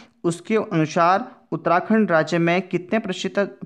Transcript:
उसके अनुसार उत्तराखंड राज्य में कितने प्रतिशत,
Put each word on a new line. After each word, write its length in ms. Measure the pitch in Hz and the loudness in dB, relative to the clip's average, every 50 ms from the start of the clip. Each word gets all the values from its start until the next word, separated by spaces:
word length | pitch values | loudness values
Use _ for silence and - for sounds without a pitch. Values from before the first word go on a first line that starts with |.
| - _ _ _ - | -20 _ _ _ -4
उसके 320 | 170 165 - - - 220 | -4 -4 -4 -4 -2 -2
अनुसार 760 | 214 214 - - 165 156 151 - 180 170 170 185 196 247 - - _ _ - | -2 -2 0 0 0 0 0 2 2 4 4 4 2 0 -6 -16 _ _ -10
उत्तराखंड 580 | - 165 - 170 170 180 175 - 214 220 214 180 | -8 -4 0 2 0 2 2 2 2 2 2 4
राज्य 280 | 170 160 156 156 175 170 | 4 2 2 2 0 0
में 300 | 170 170 170 185 180 180 | 2 2 2 0 -2 -2
कितने 300 | - 170 175 - - 220 | -4 -6 -4 -2 -4 -2
प्रतिशत, 600 | 214 190 185 - - 190 - 202 202 - - - - | -2 -4 -8 -6 -6 -4 -2 -2 -4 -4 -6 -14 -10